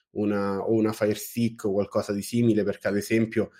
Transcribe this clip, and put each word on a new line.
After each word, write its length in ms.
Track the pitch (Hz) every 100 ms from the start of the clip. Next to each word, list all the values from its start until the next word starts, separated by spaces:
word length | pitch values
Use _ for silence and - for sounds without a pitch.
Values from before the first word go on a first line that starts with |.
| _
una, 480 | 98 104 101 101 98
o 140 | 98
una 180 | 113 110
Fire 240 | 107 107 104
Stick 500 | - 117 113 113 107
o 60 |
qualcosa 420 | 98 98 107 98
di 80 | 101
simile, 420 | - 120 120 104
perché 240 | 101 98 101
ad 100 | 101
esempio 520 | - 113 110 113 98